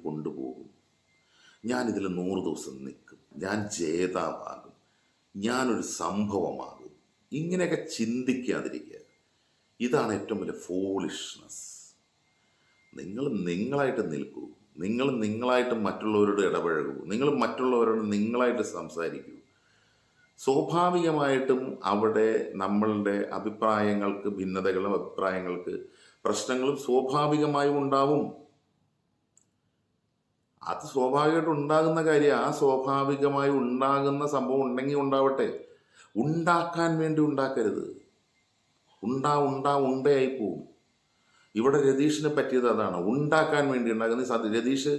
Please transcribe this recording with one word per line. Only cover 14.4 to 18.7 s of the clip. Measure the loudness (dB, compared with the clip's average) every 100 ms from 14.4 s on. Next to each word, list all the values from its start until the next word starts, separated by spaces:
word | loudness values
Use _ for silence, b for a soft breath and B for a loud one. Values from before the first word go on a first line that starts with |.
| -16 -16 _ -8
നിങ്ങൾ | -4 0 0 0
നിങ്ങളായിട്ട് | -2 -2 2 2 2 0 -2
മറ്റുള്ളവരോട് | -2 0 4 4 4 2
ഇടപഴകൂ, | 2 0 0 -2 -6 -6
നിങ്ങൾ | -2 0 0
മറ്റുള്ളവരോട് | 0 0 2 2 2 2 0
നിങ്ങളായിട്ട് | 0 0 2 0 0 -4